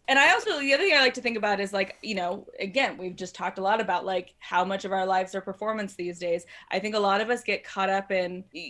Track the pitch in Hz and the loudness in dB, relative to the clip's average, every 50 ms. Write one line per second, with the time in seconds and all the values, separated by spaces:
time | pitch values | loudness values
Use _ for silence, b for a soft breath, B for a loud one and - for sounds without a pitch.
0 | _ - 269 277 285 320 370 453 440 427 349 294 277 277 277 285 381 392 311 285 | _ 2 4 6 6 6 6 4 2 -2 -2 -2 2 2 2 2 4 4 4 6
1 | 262 254 254 254 - 240 233 214 208 208 202 196 202 196 202 196 190 190 - - | 4 4 2 0 -4 -4 -4 -2 0 0 0 0 -2 -2 -2 -4 -4 -4 -6 -12
2 | - 220 214 190 175 175 190 208 - - - - - 196 180 269 269 208 147 - | -8 -6 -4 -4 -2 -4 -4 -6 -10 -16 -10 -8 -8 -4 0 0 0 0 -2 -6
3 | 185 185 180 - 185 175 - - 180 185 185 190 190 190 214 226 220 190 175 175 | -8 -10 -8 -10 -12 -12 -10 -6 -6 -6 -6 -2 0 0 0 2 2 0 0 -2
4 | - 190 190 180 180 - _ _ - - - 180 185 190 196 196 - 190 190 190 | 0 -2 -2 -4 -4 -6 _ _ -12 -2 0 0 0 0 -2 -4 -4 -2 -2 -2
5 | 185 190 190 185 190 185 - 196 190 202 190 - 214 214 220 220 202 196 - - | 0 2 2 0 0 -2 -4 -8 -8 -8 -4 -2 0 0 0 -2 -4 -6 -6 -6
6 | 175 175 175 175 175 175 170 175 170 B B B B B - 190 190 214 214 214 | -6 -6 -6 -6 -2 0 0 -2 -2 B B B B B -2 -2 -2 0 0 2
7 | 202 196 196 202 220 220 247 226 - - 202 - - - - 202 190 190 190 196 | 4 4 4 4 4 2 0 -2 0 -2 -2 -2 -4 -8 -4 -2 0 2 2 0
8 | 196 - 196 185 180 175 180 180 185 - - 175 170 143 | 0 0 0 0 0 -2 -4 -8 -12 -14 -16 -14 -14 -14